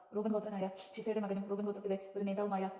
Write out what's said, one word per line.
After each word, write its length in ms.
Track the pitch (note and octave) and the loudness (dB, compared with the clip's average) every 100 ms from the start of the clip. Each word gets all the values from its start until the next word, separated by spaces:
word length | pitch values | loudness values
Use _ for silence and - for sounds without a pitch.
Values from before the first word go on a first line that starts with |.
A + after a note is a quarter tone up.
| - G#3 | -6 0
റൂബൻ 160 | G#3+ | 2
ഗോത്രനായ 380 | G#3+ G#3 G3 F#3+ - - A3 | 2 2 -2 -2 -4 -12 -6
ഷിസയുടെ 220 | A3 G#3+ | 0 2
മകനും 300 | G3+ G3 G3+ | 2 0 0
റൂബൻ 160 | G3+ G#3 | 0 0
ഗോത്രത്തിലെ 340 | G3+ G3+ F#3+ - G3+ | 0 0 0 -2 -2
ഒരു 80 | |
നേതാവുമായ 460 | G3 G3 G#3 F#3+ F#3+ | 0 2 2 2 0